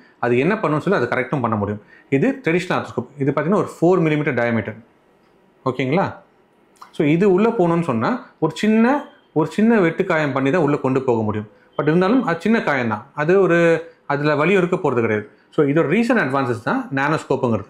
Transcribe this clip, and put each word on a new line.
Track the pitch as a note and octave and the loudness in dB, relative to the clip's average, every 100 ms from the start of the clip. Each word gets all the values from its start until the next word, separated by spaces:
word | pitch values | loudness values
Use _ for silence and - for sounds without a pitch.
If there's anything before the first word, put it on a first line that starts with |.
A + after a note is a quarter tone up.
| - _ | -16 _
அது | A#2+ B2 | 0 0
என்ன | D3+ G#3+ | 0 0
பண்ணும்னு | D#3 D3+ | -2 -2
சொல்லி | F3 F#3+ A#2+ | 0 0 0
அதை | A#2+ | -2
கரெக்டும் | B2 D3 | -2 -2
பண்ண | A#2 G#2+ | -2 -2
முடியும். | G2+ G#2 - - _ | -2 -6 -12 -20 _
இது | C3+ A#3 C#4 | 0 0 -2
ட்ரெடிஷனல் | D#3+ F3 F3 | -2 -2 -2
ஆர்த்தோஸ்கோப். | C#3 A2+ - - C#3+ | -4 -4 -8 -10 -6
இது | C#3 | -2
பார்த்தீங்கன்னா | F3+ E3 G3+ - | -2 0 0 -2
ஒரு | - | 0
ஃபோர் | E3+ F#3 | 2 2
மில்லிமீட்டர் | D#3+ D3+ D3+ | 2 0 -2
டயாமீட்டர். | A#2+ A#2 A2+ G#2+ A2 - _ _ _ _ _ _ _ C3 | 0 0 0 -4 -10 -18 _ _ _ _ _ _ _ -6
ஓகேங்களா? | B2+ C3 E3 C#3+ - _ _ _ _ _ _ - | -4 -2 -2 -2 -6 _ _ _ _ _ _ -18
So | - D3+ | -2 0
இது | E3 G#3 | 2 4
உள்ள | F#3 A3+ | 4 2
போகணும்னு | A3+ F3 E3+ | 2 0 0
சொன்னா | E3+ A2+ C3+ B3 - _ | 0 -2 -2 -4 -8 _
ஒரு | D#3+ - | -6 -2
சின்ன, | G#3+ A3 A#3 C#4+ - - _ | 0 2 2 0 -4 -16 _
ஒரு | D3+ D#3+ | -4 -2
சின்ன | - A3 A#3 | 0 2 4
வெட்டு | E3 D#3 | 2 0
காயம் | F#3 D#3+ D3 | -2 0 0
பண்ணி | C3 C3+ | 0 0
தான் | F3+ | 2
உள்ள | D3 D3 | 2 0
கொண்டு | C3 C3 | 0 0
போக | C3 A2+ | 0 0
முடியும். | G#2 G#2+ G#2 - _ - | -2 -4 -8 -16 _ -4
But | |
இருந்தாலும் | D3 E3+ F#3 C4 E3 | 0 2 2 2 0
அது | E3 | -2
சின்ன | G#3 A3+ | 0 0
காயம் | - C#3 A#2 | 0 -2 -2
தான். | G#2+ - | -4 -8
அது | - D3+ G3 | -6 0 2
ஒரு, | F3+ E3+ E3+ D#3+ - - - | 4 4 4 2 -2 -18 -6
அதுல | C#3+ D3 C#3+ | -2 0 0
வலி | D#3 | 2
இருக்க | G3 F3 F3 | 2 2 0
போறது | D3 A#2+ | 0 0
கிடையாது. | A2+ G#2+ G#2 - _ | 0 -2 -4 -16 _
So | - C#3+ | -2 2
இதோட | |
ரீசன்ட் | D3+ C#3 G3+ A#3 A#3 | 2 2 0 2 0
அட்வான்சஸ் | C#3+ C3+ B2 A2 | 0 -2 -2 -4
தான் | C3+ B3+ A#3+ C3+ | -4 -4 -4 -4
நானோஸ்கோப்புங்கிறது. | C#3+ D3+ - C3 B2 A2 - | -2 -2 -2 -2 0 -2 -6